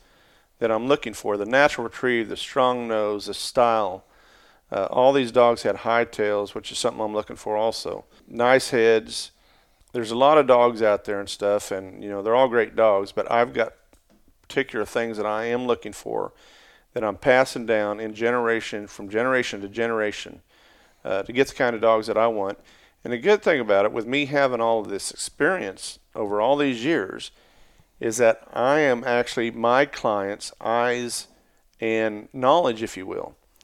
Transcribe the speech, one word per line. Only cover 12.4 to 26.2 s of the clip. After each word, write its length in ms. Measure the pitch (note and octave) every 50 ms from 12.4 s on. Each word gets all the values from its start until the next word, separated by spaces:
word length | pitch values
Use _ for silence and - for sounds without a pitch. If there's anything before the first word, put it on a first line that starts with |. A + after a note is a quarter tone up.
| C3+ B2+
great 260 | A2+ A#2+ G#2+ - -
dogs, 380 | A2 A2+ A2 G2+ G2 G2 G2
but 180 | - G#2+ G2 -
I've 220 | A#2 A#2+ A#2+ B2+
got 220 | C3+ B2 A2 - - _ _ _ _ _ _ _ _ _ _ _ _ _
particular 420 | _ - - C#3 C3+ - - A#2 G#2
things 320 | - - B2 A#2 A2+ A2
that 100 | G#2+ G#2
I 180 | G#2+ G#2+ G#2+ A#2
am 220 | A#2 A#2+ B2 B2+
looking 260 | B2 A#2 A2+ - G#2+
for 400 | G2 - - A#2 - - - - _ _ _ _ - - - - _ _ _ _ -
that 100 | B2+ A2
I'm 120 | G#2 F#2+
passing 500 | - - D3 B2+ B2+ C3 - - C3+ A#2
down 340 | A2 A2+ G#2+ G#2 G#2 G#2 G#2+
in 140 | A2 A2 G#2+
generation, 720 | G#2 A#2 A#2 B2 B2 A#2+ A2+ A2+ A2 - - - G#2 G#2
from 220 | G2 - - G2+ G2
generation 520 | G#2 A2 B2 C3 C3 B2+ A#2+ - - G2+
to 80 | G2 G2
generation, 720 | G2+ A2+ A#2 A#2 A2+ A2 G#2+ G#2+ G2+ - - - - - _ _ _ _ _ _ _ _ _ _ _ _ -
uh, 180 | - F#2+ G2
to 100 | G2 -
get 160 | A#2+ B2+ C3+ -
the 60 | -
kind 200 | - C3+ A#2+ A#2
of 80 | G#2+
dogs 240 | A2+ A2+ A2+ A2 G#2+
that 100 | A2+ G#2
I 100 | G#2+ A2+
want. 320 | A#2 A2+ G#2 G2 G2 G#2 - _ _ _ _ _ _ _ _ -
And 80 | A#2+
the 60 | A#2+ A#2
good 240 | B2 G3 G#3+ G3+
thing 180 | - - E3 C3
about 240 | A#2 G#2+ G2+ G2 G2+
it, 80 | -
with 140 | - - G#2+
me 200 | A#2 C3 C#3+ D3
having 340 | C3 D3 C#3+ C#3 C3 B2 A2+
all 200 | A2+ A#2 A2+ A2+
of 80 | G2+ G#2
this 220 | G2+ F#2+ - -
experience 880 | - - - - - - C#3 E3 F#3+ F3+ - G2 F#2 - - - - - _ _ -
over 260 | -